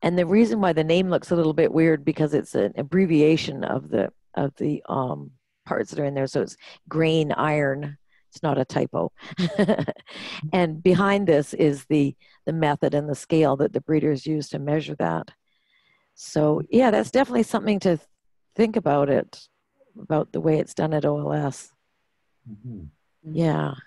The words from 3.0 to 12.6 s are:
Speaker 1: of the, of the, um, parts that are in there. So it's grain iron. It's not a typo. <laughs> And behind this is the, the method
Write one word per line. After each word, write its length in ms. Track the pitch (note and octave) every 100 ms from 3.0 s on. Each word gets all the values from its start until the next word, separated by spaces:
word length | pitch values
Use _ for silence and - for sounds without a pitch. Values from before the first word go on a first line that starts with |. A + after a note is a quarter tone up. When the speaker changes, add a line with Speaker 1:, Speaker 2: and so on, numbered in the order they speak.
| F#3+ D#3+ D3+ D#3+ - C3+
Speaker 1:
of 260 | - B2 D3
the, 220 | A2+ F#2+ _ _ -
of 180 | C#3 -
the, 260 | C#3+ D3+ -
um, 420 | C3+ B2+ D3 C#3+ _ _ _ -
parts 240 | - G#3
that 80 | -
are 60 | C#3+
in 80 |
there. 140 | C#3 C3+
So 140 | D3
it's 160 | G#2 - - - -
grain 420 | D#3 D#3+ D#3+ D3+
iron. 680 | - D3 D3+ C#3+ C3+ D3 C#3+ _ _ _
It's 140 | -
not 140 | D#3+ C#3
a 60 | C3
typo. 460 | - B2+ D3+ - _ - -
<laughs> 1120 | F3 - F#3 G#3 - - - - - - D3+
And 320 | F#3 F3 D#3
behind 420 | F#3 F3 G3 G3+ G3
this 260 | D3+ D3
is 320 | - D#3 C#3 -
the, 300 | D3+ C#3 C3+ _ _ -
the 80 |
method 400 | D#3+